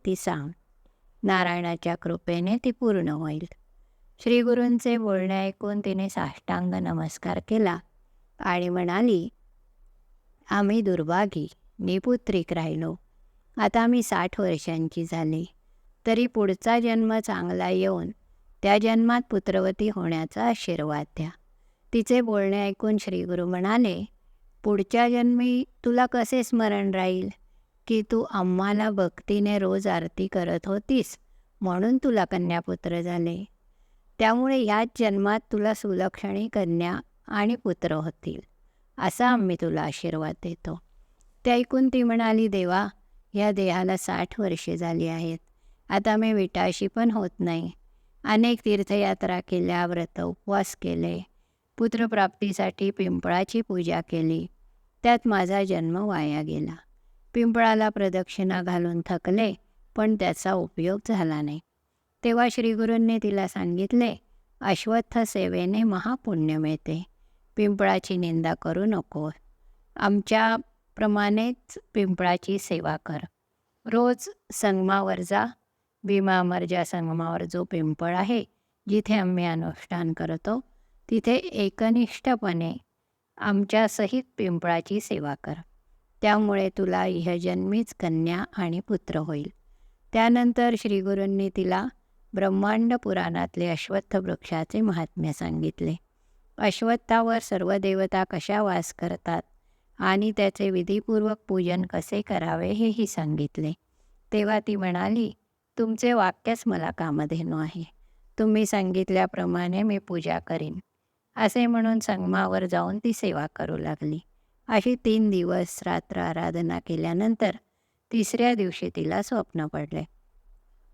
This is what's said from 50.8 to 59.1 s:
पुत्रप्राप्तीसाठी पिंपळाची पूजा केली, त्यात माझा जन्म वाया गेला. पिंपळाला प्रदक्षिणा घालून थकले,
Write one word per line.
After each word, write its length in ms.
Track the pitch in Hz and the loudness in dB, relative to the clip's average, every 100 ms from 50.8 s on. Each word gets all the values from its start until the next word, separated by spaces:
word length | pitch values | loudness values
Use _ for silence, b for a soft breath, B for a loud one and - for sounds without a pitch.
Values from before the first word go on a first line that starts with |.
| 175 170 170 175 185 _ _ _ _ - | -4 -2 -2 -4 -10 _ _ _ _ -2
पुत्रप्राप्तीसाठी 1120 | 226 226 226 214 190 - 202 185 190 - 196 | -2 0 0 2 0 0 -4 -2 -4 -2 -4
पिंपळाची 720 | 196 185 175 180 180 196 226 | 0 -2 -2 0 0 0 -2
पूजा 400 | - 185 170 165 | -2 -4 -2 -4
केली, 460 | - 165 160 160 170 - _ _ _ _ | -2 -2 0 -2 -6 -14 _ _ _ _
त्यात 160 | 240 240 233 | 2 4 4
माझा 380 | 196 180 196 | 2 2 0
जन्म 320 | 190 175 165 180 | 0 0 0 -2
वाया 460 | 208 170 151 151 | -2 -2 -2 -2
गेला. 340 | 156 151 156 165 _ _ _ _ _ | -4 -6 -6 -10 _ _ _ _ _
पिंपळाला 560 | 240 233 226 226 214 214 | 0 2 4 4 4 2
प्रदक्षिणा 720 | 208 190 185 180 - 190 185 | 2 0 0 -4 -2 0 0
घालून 400 | 180 175 175 170 | 0 0 0 -2
थकले, 480 | - | -2